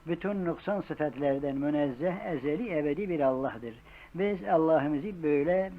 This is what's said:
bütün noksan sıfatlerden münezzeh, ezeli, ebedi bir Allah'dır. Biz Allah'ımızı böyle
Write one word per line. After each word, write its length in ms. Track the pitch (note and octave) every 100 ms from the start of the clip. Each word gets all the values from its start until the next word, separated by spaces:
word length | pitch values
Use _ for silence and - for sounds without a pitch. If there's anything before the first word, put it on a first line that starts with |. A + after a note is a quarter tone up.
| D#3+
bütün 380 | E3+ F#3+ G3+
noksan 360 | E3+ D3+ - G3+
sıfatlerden 760 | - D3+ D3+ B2 C#3+ C#3 C#3+ C#3
münezzeh, 720 | C#3+ D3 D3 B2 D#3 F#3 G3+
ezeli, 520 | D3+ C#3 D#3 A#3+ D#3+
ebedi 300 | D3 C#3+ G3+
bir 120 | E3
Allah'dır. 540 | C3+ C3 C3+ A2+ A#2 A2+ - - -
Biz 340 | E3 G3+ F#3+ G3+
Allah'ımızı 720 | E3+ D#3+ D#3 C#3+ C#3+ G3 F3+
böyle 500 | D#3 D3 D3+ F#3 F#3+